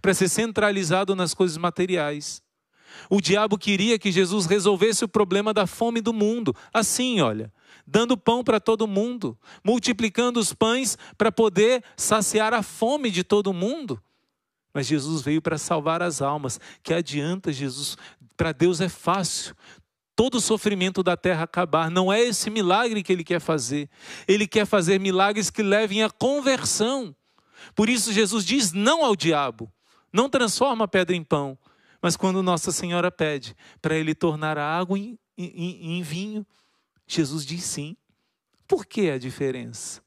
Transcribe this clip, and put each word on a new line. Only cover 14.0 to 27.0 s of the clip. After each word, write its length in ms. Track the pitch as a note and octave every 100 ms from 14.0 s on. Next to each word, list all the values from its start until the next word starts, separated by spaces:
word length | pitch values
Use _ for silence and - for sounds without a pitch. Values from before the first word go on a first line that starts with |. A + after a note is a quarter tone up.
| - _ _ _ _ _ _
Mas 140 | C#3+ B2+
Jesus 360 | D3+ C#3+ D#3
veio 200 | C3+ D#3
para 160 | D#3+ D3+
salvar 420 | - D#3+ D3+ E3
as 220 | F3 C#3+
almas. 380 | C#3 D3+ C3 - - -
Que 120 | -
adianta 580 | E3+ C#3 C#3+ D3+ F#3 E3+
Jesus? 440 | C3+ C#3 C3 C#3+ - - _ A#2+ -
Para 160 | E3
Deus 280 | - F3 E3
é 80 | F#3
fácil 640 | - E3 G3 F3 - - - - - _ _ _
todo 220 | - B3+ B3
o 40 |
sofrimento 640 | - G#3+ G#3+ G3 F#3 F#3+
da 140 | F3+ F3
terra 260 | F3+ D#3+
acabar. 480 | E3 F3+ E3+ D#3 E3
Não 220 | F3+ F#3
é 80 | G#3+
esse 300 | A#3+ G#3 A3
milagre 520 | A3 F3+ G3+ A#3+ G#3+
que 100 | F#3
ele 120 | F3+
quer 160 | D#3+ F3
fazer. 500 | - D#3 A#2 D3 C#3+ _ - - -
Ele 180 | G#3 G#3
quer 200 | G#3+ G3+
fazer 340 | G3+ E3+ F#3+
milagres 500 | F#3+ F#3 G3 G#3+ F#3+
que 120 | -
levem 420 | G3+ G#3 G#3+ G#3
à 60 | G#3+
conversão. 1040 | - B3 C#4+ C4+ B3+ - - A3+ C#4